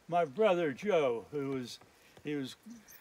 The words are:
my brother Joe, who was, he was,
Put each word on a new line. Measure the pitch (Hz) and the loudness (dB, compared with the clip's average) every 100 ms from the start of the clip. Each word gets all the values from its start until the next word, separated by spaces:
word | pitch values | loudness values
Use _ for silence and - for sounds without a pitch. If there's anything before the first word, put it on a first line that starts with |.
| - | -4
my | 170 | 0
brother | 165 135 214 175 165 | 0 2 4 4 2
Joe, | 120 208 175 139 117 - | -2 2 4 4 0 -4
who | 147 139 | -6 -4
was, | 135 120 - - _ - - | -4 -6 -12 -18 _ -20 -14
he | 147 | -6
was, | 147 131 - - 233 - - | -4 -6 -10 -18 -20 -20 -20